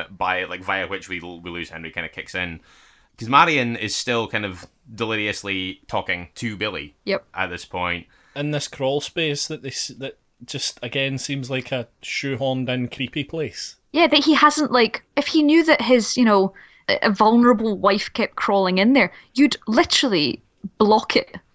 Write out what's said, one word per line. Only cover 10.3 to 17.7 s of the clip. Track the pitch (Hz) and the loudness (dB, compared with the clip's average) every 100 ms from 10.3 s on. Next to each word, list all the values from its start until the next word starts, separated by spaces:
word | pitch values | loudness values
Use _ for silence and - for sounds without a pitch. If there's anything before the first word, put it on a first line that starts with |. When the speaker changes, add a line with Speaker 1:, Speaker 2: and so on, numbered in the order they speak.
| _ | _
Speaker 3:
just, | 120 135 - - | -12 -8 -8 -8
again, | 120 139 135 135 | -6 -4 -2 -4
seems | - 139 127 | -6 -6 -4
like | 131 - | -6 -4
a | 131 117 _ | -6 -6 _
shoehorned | - - 139 120 135 131 123 | -10 -6 -4 -2 -2 -2 -2
in | 127 120 | -2 -4
creepy | - 127 156 | -6 -6 -6
place. | - 165 127 - - - _ | -6 -6 -6 -8 -14 -16 _
Speaker 2:
Yeah, | 294 330 | 2 4
that | 302 | 4
he | 294 | 4
hasn't, | 285 294 302 294 | 6 4 4 0
like, | 247 233 - _ - | 2 2 -2 _ -4
if | - | 0
he | 311 | 2
knew | 294 330 | 6 4
that | 320 285 | 4 2
his, | 220 247 208 - | 4 4 4 2
you | |
know, | 226 202 190 - - _ - | 4 6 2 -4 -20 _ -2
a, | - | 0
a | 214 | 2
vulnerable | 196 214 240 240 214 220 | 4 6 6 6 4 0